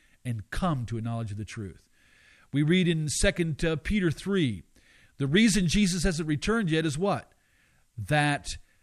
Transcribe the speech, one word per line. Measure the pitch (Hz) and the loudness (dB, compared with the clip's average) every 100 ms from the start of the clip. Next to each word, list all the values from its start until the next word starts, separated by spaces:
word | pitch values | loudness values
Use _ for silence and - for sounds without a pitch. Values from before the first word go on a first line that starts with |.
| _ _ | _ _
and | 127 113 - | -8 -8 -6
come | - 185 143 113 | -2 0 0 -4
to | 117 | -6
a | |
knowledge | 113 117 113 | -4 -4 -6
of | 101 | -8
the | |
truth." | 107 - 98 - _ _ _ _ _ - _ | -10 -10 -12 -12 _ _ _ _ _ -20 _
We | 135 | 0
read | 151 185 170 | 4 4 4
in | 160 151 | 0 -2
Second | - 202 190 165 143 165 160 | 0 2 2 -2 -2 -2 -2
Peter | - 208 180 | -2 0 0
three, | - 180 196 143 95 - _ _ _ _ - | 0 -2 0 0 -2 -10 _ _ _ _ -6
the | 135 | 2
reason | 170 233 196 175 | 4 4 4 2
Jesus | 208 202 180 | 4 2 2
hasn't | 196 160 160 | 0 0 -2
returned | 151 - 226 190 | -2 0 0 2
yet | 160 160 | 0 0
is | 135 | -2
what? | 196 143 - _ _ _ _ _ _ - | -2 -2 -6 _ _ _ _ _ _ -10
That | 101 151 147 143 - - - _ | -2 0 2 -2 -6 -12 -14 _